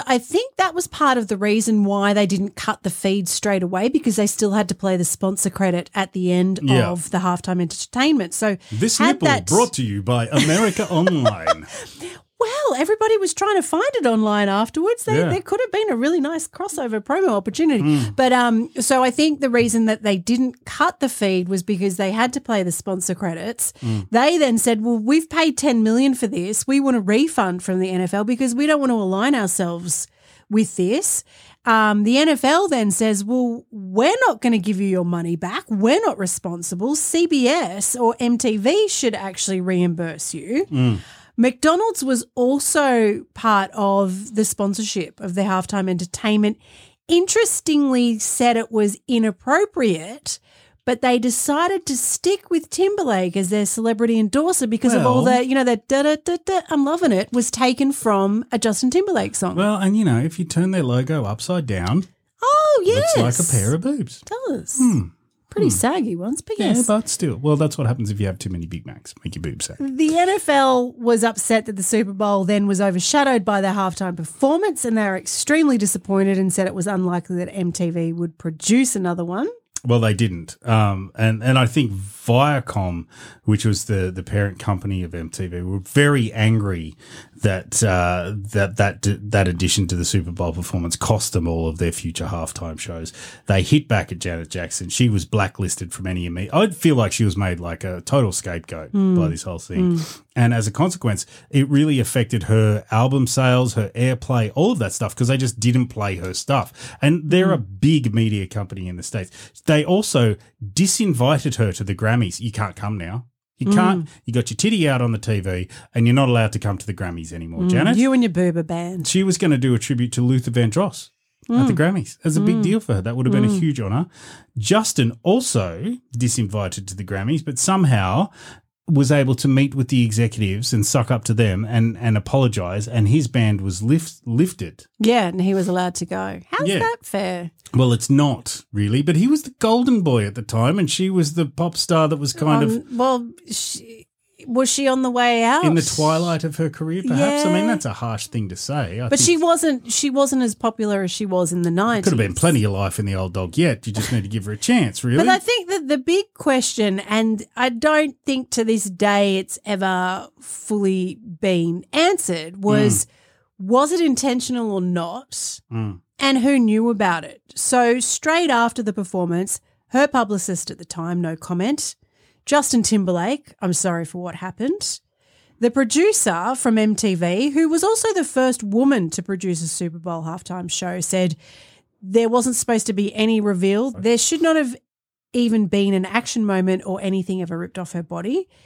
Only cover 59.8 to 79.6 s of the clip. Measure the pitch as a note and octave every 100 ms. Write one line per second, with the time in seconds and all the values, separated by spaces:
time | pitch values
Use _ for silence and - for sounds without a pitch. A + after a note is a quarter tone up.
59.8 | F#3+ G#3+ F#3+ A#2 D#3+ F3 D#3+ E3 F#3 F#3
60.8 | B2+ B2 C3 D#3 G2+ A2 - F3+ B2+ F#2
61.8 | F2+ D#3 F#3 _ _ - B4 D5+ D#5 C5+
62.8 | F4+ B4+ E5 D5+ B2 A#2+ E3 A#2+ G#2 D#3+
63.8 | B3+ C#4+ D3+ - - A#4 B4+ A#3+ - -
64.8 | B3 D3+ F2 - _ _ - G4+ F4+ -
65.8 | A#3+ F4 A#3+ F3 G3+ D4 - G#4+ - A#3
66.8 | A3+ G#3+ - - D#3+ A2+ D3+ D3 D3+ -
67.8 | A#2 - G#2 G#2 G2 F#2 G2 F2 E2 E2+
68.8 | C#2 - - - - - - - - -
69.8 | C#4 C4 D#4 E4 F4+ G4+ - C#4 C4+ B3+
70.8 | B3 A#3+ A#3 A#3 A3+ G#3+ - A3+ A3 F#3+
71.8 | F3+ G#3+ G3+ G3 G#3 G3+ F#3 G#3 G3+ F#3+
72.8 | G3+ F3+ - D4 C4+ A#3+ F#3+ G3+ F#3+ G3+
73.8 | F#3+ E3 F#3 E3+ D#3+ - C4+ E4 G#4 C#4
74.8 | A#3+ A3 G3+ F#3 - - - D#4 D4 A#3+
75.8 | G3+ F3+ F#3+ G3 G3 F#3+ F#3+ G3 F#3 F#3+
76.8 | F#3 F#3+ F3+ F3 F3 F3 F3+ G3 F3 E3
77.8 | E3+ E3+ E3 E3+ E3+ - E3 D#3 - A#3+
78.8 | B3+ G3 F3+ F3 E3+ F#3+ F#4 A#4+